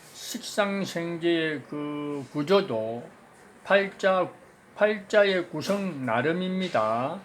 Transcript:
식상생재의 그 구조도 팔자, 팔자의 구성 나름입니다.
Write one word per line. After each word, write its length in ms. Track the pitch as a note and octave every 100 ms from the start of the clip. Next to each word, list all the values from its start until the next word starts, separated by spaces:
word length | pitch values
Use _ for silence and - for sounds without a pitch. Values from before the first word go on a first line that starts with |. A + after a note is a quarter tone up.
| -
식상생재의 1500 | - - B3 - - G3+ G3 F3+ E3+ E3+ E3+ E3+ E3+ D#3+ D3 B2
그 560 | D3 D3 D3 D3 C#3+ C3+
구조도 720 | D3 D3 G3 G3 A2+ A2 A#2+ - - - - - - -
팔자, 640 | G3 G3 - F#3+ F#3+ D#3+ - - - - -
팔자의 720 | G#3+ G#3+ G3 G#3+ G3+ F#3 E3+
구성 560 | D#3 C#3 G3+ F#3+ D3 B2+
나름입니다. 1120 | A2+ C#3+ F3 F#3 F#3 F#3 A#2 A2 A#2 C3+ F#3